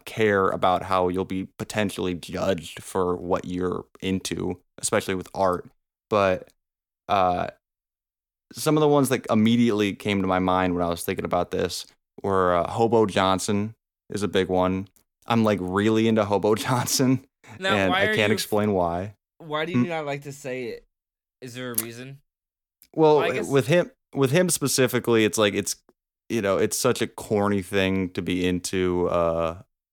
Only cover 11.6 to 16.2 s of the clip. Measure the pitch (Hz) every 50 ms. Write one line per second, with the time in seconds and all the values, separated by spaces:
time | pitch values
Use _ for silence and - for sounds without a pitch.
11.6 | 92 87 - - - - _ _ _ _ _ - - 101 98 95 92 90 90 87
12.6 | 85 - 98 107 117 113 113 113 110 98 90 101 95 95 95 90 - - 104 101
13.6 | 104 110 117 - _ _ _ _ _ - - 101 101 95 - 95 92 90 92 92
14.6 | 92 92 92 95 98 - _ _ _ _ _ _ _ - 120 113 110 107 104 92
15.6 | 92 90 92 98 104 110 110 110 110 113 110 110